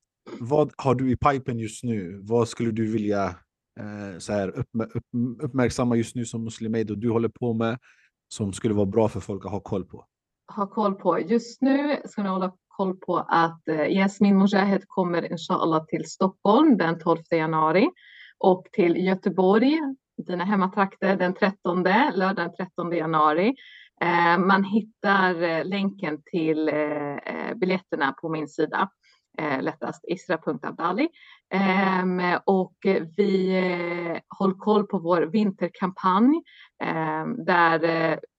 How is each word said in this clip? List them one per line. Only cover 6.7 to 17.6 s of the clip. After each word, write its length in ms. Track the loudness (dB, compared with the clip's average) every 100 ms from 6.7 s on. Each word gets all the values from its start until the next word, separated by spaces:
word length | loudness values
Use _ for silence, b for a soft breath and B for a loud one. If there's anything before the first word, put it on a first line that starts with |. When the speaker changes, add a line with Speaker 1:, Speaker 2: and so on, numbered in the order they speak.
| -4
Speaker 1:
Aid 160 | -4
och 60 | -4
du 120 | -2
håller 200 | 0 -2
på 240 | -2 -4
med, 240 | -2 -2 -4 b b b _ _
som 200 | -6 -6
skulle 200 | -2 0
vara 120 | 2 2
bra 240 | 2 2
för 100 | 0
folk 260 | -8 -10 -8
att 60 |
ha 80 | -8
koll 260 | -6 -6 -8
på? 200 | -14 -20 _ _ _ -14 -8
Speaker 2:
Ha 120 | -4
koll 280 | 0 0 0
på. 240 | 0 0
Just 420 | 0 0 -2 -2
nu 400 | 2 2 0 -4 -6
ska 180 | -6
ni 60 | -4
hålla 240 | -2 -4 -6 _
koll 300 | -4 -4 -4
på 200 | -4 -4
att, 500 | 0 2 0 -2 -4
eh, 200 | -2 0
Yasmin 480 | 2 2 4 4 6
Mojahed 460 | 4 4 2 0 -2
kommer 440 | -2 0 -2 -4
inshallah 540 | -8 -4 0 0 0 -2
till 200 | -6 -6
Stockholm 720 | -2 -2 0 4 6 6 4
den 220 | 2 0
tolfte 360 | 0 0 0 0
januari 540 | 2 2